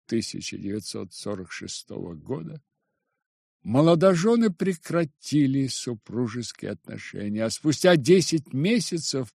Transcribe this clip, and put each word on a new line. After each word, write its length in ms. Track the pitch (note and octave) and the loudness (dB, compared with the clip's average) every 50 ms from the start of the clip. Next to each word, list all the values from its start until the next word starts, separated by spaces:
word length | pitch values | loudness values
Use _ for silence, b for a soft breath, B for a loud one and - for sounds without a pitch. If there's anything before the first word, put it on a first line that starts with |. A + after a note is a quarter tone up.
| _ | _
тысяча 520 | - A#2 A2+ G#2 - - G#2 G2 - - - | -4 -4 -4 -2 -4 -8 -10 -10 -10 -12 -10
девятьсот 560 | - G2 G2+ G#2+ G2 - - G#2+ G2+ E2+ - | -8 -6 -6 -6 -8 -8 -10 -10 -12 -12 -14
сорок 380 | - - G2+ G#2 F#2+ F#2 - | -12 -8 -8 -8 -8 -10 -12
шестого 640 | - - G2 F#2 - - - _ - G2+ F2+ F2 E2+ | -14 -14 -12 -12 -12 -12 -14 _ -12 -10 -10 -10 -12
года 480 | D2+ D2 - F#2+ E2+ E2 D#2+ - D3+ - _ _ _ _ _ _ _ _ _ _ _ _ _ _ _ _ _ _ _ _ | -14 -10 -10 -8 -8 -8 -12 -14 -16 -18 _ _ _ _ _ _ _ _ _ _ _ _ _ _ _ _ _ _ _ _
молодожёны 880 | F#2 A2+ C#3 D#3 E3 F3 D#3 F#3 F#3+ F#3 D#3+ F#3 A3 A#3 A#3 A3+ G#3+ | 0 2 4 6 6 6 6 6 6 4 4 4 4 4 4 4 2
прекратили 1120 | E3+ - - G3 F3+ - - - D#3 E3+ E3+ - - _ - - C#3+ D3+ C#3+ C3 C3+ C#3 C3+ B2 | 0 0 -2 -4 -4 -4 -6 -4 -2 0 0 -2 -4 _ -6 0 2 4 4 4 2 0 0 -2
супружеские 1040 | - - - B2+ A#2 G#2+ _ - G2 A#2+ B2+ A2 A2 B2 A2+ - - - - G2+ | -4 -6 -6 -8 -8 -8 _ -8 -4 -4 -4 -4 -4 -6 -8 -10 -10 -10 -10 -10
отношения, 760 | G#2 - _ E2+ - G2+ - - - - G#2 G#2 G#2 G#2+ A2 | -10 -10 _ -14 -14 -12 -14 -12 -10 -8 -6 -6 -4 -2 -2
а 40 | A2+ | -4
спустя 460 | - - - D#3 - - - F3+ F3+ | -4 -2 -2 -2 0 4 6 6 6
десять 580 | D#3 A#2 D3 F3+ G3 - - D#3+ D#3 - - - | 6 6 6 6 6 6 2 0 -2 -2 -4 -4
месяцев 800 | C3 D3+ G3+ A#3+ A3+ D#3+ - F#3 E3 C#3 - - C3+ B2 G#2 | -2 0 2 2 0 0 -2 -4 -6 -4 -4 -4 -4 -6 -6